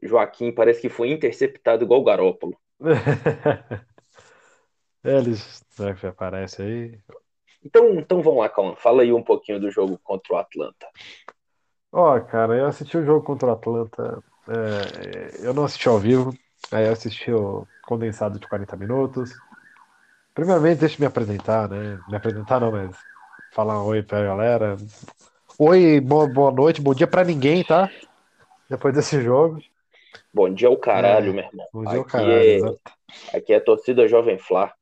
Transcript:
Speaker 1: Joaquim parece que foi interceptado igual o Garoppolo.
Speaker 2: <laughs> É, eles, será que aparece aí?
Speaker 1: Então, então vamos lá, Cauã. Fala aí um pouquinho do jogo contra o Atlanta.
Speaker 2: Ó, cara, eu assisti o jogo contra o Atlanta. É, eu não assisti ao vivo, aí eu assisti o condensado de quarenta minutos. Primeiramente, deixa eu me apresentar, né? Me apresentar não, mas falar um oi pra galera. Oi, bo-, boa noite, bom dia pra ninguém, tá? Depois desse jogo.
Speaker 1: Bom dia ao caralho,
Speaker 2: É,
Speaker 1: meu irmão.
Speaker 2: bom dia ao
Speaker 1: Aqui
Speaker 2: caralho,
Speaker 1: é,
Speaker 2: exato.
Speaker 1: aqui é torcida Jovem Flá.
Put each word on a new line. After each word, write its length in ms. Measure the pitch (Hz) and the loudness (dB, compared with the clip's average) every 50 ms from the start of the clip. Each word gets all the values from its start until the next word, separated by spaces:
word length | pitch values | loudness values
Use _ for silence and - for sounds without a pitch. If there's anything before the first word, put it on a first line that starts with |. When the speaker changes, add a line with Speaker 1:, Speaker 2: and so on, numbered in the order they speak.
Speaker 1:
Joaquim 500 | - 95 110 117 104 - - _ 120 120 | -8 0 0 0 0 0 -6 _ -8 -8
parece 300 | 117 117 113 113 117 117 | 0 2 2 2 2 0
que 80 | - - | -2 -10
foi 200 | - - 117 123 | -6 -4 -4 -4
interceptado 720 | 151 156 - 123 113 - 135 135 - - _ - 117 113 120 | -4 -2 -4 -4 -2 -2 -4 -4 -4 -4 _ 0 0 0 2
igual 180 | 101 117 135 | 2 2 2
o 20 | 123 | 4
Garoppolo. 540 | 110 104 - 92 95 90 - - 85 87 _ _ _ _ _ | 2 2 2 2 0 0 -2 -10 -12 -14 _ _ _ _ _
Speaker 2:
<laughs> 1080 | 131 156 156 123 104 139 139 - - 165 151 - - 156 139 - - _ 120 104 - _ _ _ _ _ _ _ _ _ _ _ _ _ _ _ _ _ _ _ _ _ _ _ | -2 0 0 0 0 -2 -4 -2 -2 -4 -4 -2 -2 -2 -2 -2 -6 _ -14 -14 -14 _ _ _ _ _ _ _ _ _ _ _ _ _ _ _ _ _ _ _ _ _ _ _
É, 140 | _ 127 135 139 | _ 0 0 0
eles, 460 | 127 120 117 104 104 - - - _ _ | 0 0 -4 -6 -8 -16 -20 -20 _ _
será 240 | _ _ 104 101 98 | _ _ -8 -8 -8
que 100 | 92 - | -8 -10
aparece 560 | 95 92 _ 95 92 90 95 95 92 - - | -14 -12 _ -10 -10 -8 -10 -10 -12 -12 -12
aí? 380 | 98 101 113 120 117 117 117 107 _ _ - - _ _ _ _ _ _ _ _ _ | -10 -10 -10 -10 -12 -14 -18 -20 _ _ -20 -20 _ _ _ _ _ _ _ _ _
Speaker 1:
Então, 340 | 147 _ 226 240 233 202 170 | 2 _ 4 4 4 2 0
então 240 | 151 _ 185 180 | -2 _ -2 0
vamos 200 | 160 156 147 127 | 2 2 2 2
lá, 80 | 107 107 | 0 0
Cauã. 260 | - - 98 95 87 | 0 -2 -4 -4 -4
Fala 260 | - - 120 117 131 | -2 0 2 4 4
aí 120 | 123 120 117 | 4 4 2
um 100 | 117 117 | 0 2
pouquinho 340 | - 110 101 - - 104 101 | 0 -2 -2 0 -8 -8 -6
do 140 | 101 101 | -6 -6
jogo 260 | 98 - 98 95 92 90 _ | -2 -2 -2 -2 -2 -8 _
contra 300 | - 98 95 _ - 90 | -10 -10 -10 _ -4 -4
o 40 | 87 | -4
Atlanta. 480 | - _ - - 76 - _ _ - - _ _ - - - - _ - _ _ _ _ _ _ _ _ _ _ _ _ | -4 _ -10 -10 -10 -10 _ _ -20 -20 _ _ -20 -20 -20 -20 _ -20 _ _ _ _ _ _ _ _ _ _ _ _
Speaker 2:
Ó, 300 | - - 180 160 139 120 | -2 2 2 4 4 2
cara, 380 | 113 - - 117 113 110 113 123 | 0 -4 -2 -2 0 0 0 0
eu 80 | 135 | 0
assisti 320 | 143 139 - 156 143 - 165 | -2 -4 -6 -12 -6 -6 -4
o 80 | 160 | 0
jogo 200 | 143 151 151 151 | 2 2 2 2
contra 220 | - 143 135 131 127 | -2 -8 -4 -2 -2
o 40 | 117 | -2
Atlanta. 680 | 110 - - 117 117 117 113 - - 120 120 120 120 _ _ _ _ _ | -2 -4 -6 -6 -6 -6 -8 -10 -10 -10 -10 -10 -12 _ _ _ _ _
É, 1000 | - 113 113 113 107 104 101 101 95 - 90 92 95 95 92 90 - - - 95 120 | -10 -8 -6 -6 -4 -4 -6 -6 -8 -10 -14 -16 -14 -14 -14 -16 -16 -16 -12 -8 -6
eu 60 | 127 | -2
não 100 | 143 147 | -2 -2
assisti 240 | 139 143 - - 131 | -2 -4 -2 0 2
ao 100 | 117 107 | 2 2
vivo, 400 | 98 110 127 131 127 131 127 - _ _ _ _ - - | 4 2 2 2 2 -2 -6 -12 _ _ _ _ -16 -8
aí 160 | - 110 110 | -2 -2 0
eu 60 | 107 | 0
assisti 400 | 113 110 - 117 107 - - - | 0 -2 -6 -12 -12 -10 -8 -4
o 340 | 120 110 104 98 98 101 98 _ _ _ _ - | -2 -2 -2 -4 -6 -10 -12 _ _ _ _ -8
condensado 500 | 120 117 113 113 107 - 110 104 101 101 | -8 -6 -6 -8 -6 -6 -6 -6 -6 -8
de 80 | - | -12
quarenta 300 | - - 101 98 - - | -10 -10 -10 -10 -10 -14
minutos. 560 | 92 98 101 120 135 135 135 135 131 127 123 - - _ _ - - _ _ _ _ _ _ _ _ _ _ _ _ _ _ _ | -12 -8 -6 -4 -4 -4 -4 -6 -8 -10 -10 -12 -20 _ _ -20 -20 _ _ _ _ _ _ _ _ _ _ _ _ _ _ _
Primeiramente, 460 | - 156 175 190 170 151 160 170 143 | -6 0 2 2 4 4 2 2 2
deixa 160 | 156 156 - - | 0 -2 0 0
eu 20 | |
me 60 | 143 | -2
apresentar, 640 | 131 - - 117 104 104 98 - - 110 113 107 101 | -2 -2 -2 -4 -4 -6 -8 -4 -2 -2 -2 -2 -4
né? 280 | 95 101 104 104 101 92 85 92 | -6 -10 -10 -10 -12 -14 -14 -10
Me 80 | 104 101 | -10 -6
apresentar 420 | - 113 107 104 107 - 131 127 | -6 -6 -6 -6 -4 -2 -2 0
não, 100 | 117 113 | 0 -2
mas 240 | 110 104 98 95 92 - - - - - _ _ _ - - - _ | -4 -4 -8 -10 -14 -18 -20 -20 -20 -20 _ _ _ -20 -20 -14 _
falar 280 | - 110 107 107 104 | -4 -4 -2 -2 -4
um 40 | 101 | -4
oi 180 | 104 110 110 104 | -2 -2 -4 -4
pra 180 | _ - 104 | _ -4 -4
galera. 540 | 104 101 95 98 110 117 120 117 110 104 101 98 104 107 - - - - - _ _ _ _ _ _ _ - _ | -2 -2 -2 -2 0 0 0 0 0 -4 -6 -8 -12 -18 -20 -20 -20 -20 -20 _ _ _ _ _ _ _ -2 _
Oi, 440 | 147 156 180 185 180 165 156 147 | 4 6 8 8 8 8 6 4
bo-, 260 | 131 127 147 151 156 143 | 4 4 2 4 4 2
boa 240 | 127 131 143 139 | 2 2 2 2
noite, 300 | 131 123 135 160 165 160 | 4 4 2 2 2 2
bom 120 | 143 139 135 | 0 0 2
dia 140 | 127 165 165 | 2 0 0
pra 160 | - 180 185 | 2 0 0
ninguém, 400 | 175 170 147 127 139 156 180 175 | 2 0 0 2 2 2 2 0
tá? 260 | - 160 165 190 190 - - - _ _ _ _ _ _ _ _ _ _ _ _ _ | 2 2 2 2 0 -4 -14 -20 _ _ _ _ _ _ _ _ _ _ _ _ _
Depois 240 | 135 127 - 143 131 | -12 -4 -2 -2 0
desse 280 | 143 147 - - 147 | 0 -2 0 -2 -2
jogo. 420 | 123 117 123 135 156 165 160 156 - _ _ _ _ _ _ _ _ _ _ - _ _ _ | 0 2 2 2 2 2 0 -6 -18 _ _ _ _ _ _ _ _ _ _ -20 _ _ _
Speaker 1:
Bom 200 | 104 98 92 95 | 2 2 2 2
dia 140 | 95 113 123 | 4 4 4
ao 80 | 123 | 4
caralho, 540 | 127 - - 107 95 95 101 104 107 107 98 | 4 2 0 0 2 4 4 4 4 2 0
Speaker 2:
É, 40 | 95 | -4
Speaker 1:
meu 80 | 98 92 | -6 -8
irmão. 200 | - - 95 - - | -12 -14 -18 -18 -16
Speaker 2:
bom 140 | _ 110 110 | _ -12 -8
dia 100 | 104 90 90 | -6 -6 -6
ao 20 | |
Speaker 1:
Aqui 100 | 131 - | -6 -4
Speaker 2:
caralho, 200 | - 127 107 101 117 | -4 -2 0 2 4
Speaker 1:
é, 120 | 117 113 110 107 | 6 6 6 4
Speaker 2:
exato. 240 | 98 90 80 - - _ - _ _ _ _ - - - - - | 4 0 -2 -6 -8 _ -20 _ _ _ _ -20 -20 -20 -8 -8
Speaker 1:
aqui 200 | 85 - - 107 | -8 -2 2 2
é 60 | 107 | 2
torcida 440 | - - 110 107 - - 127 120 120 | 4 4 2 2 2 -2 2 4 4
Jovem 320 | 110 113 117 117 117 101 - | 6 6 4 4 2 -2 -4
Flá. 360 | - - 92 90 98 95 - _ | -4 -2 -2 -2 -2 -2 -6 _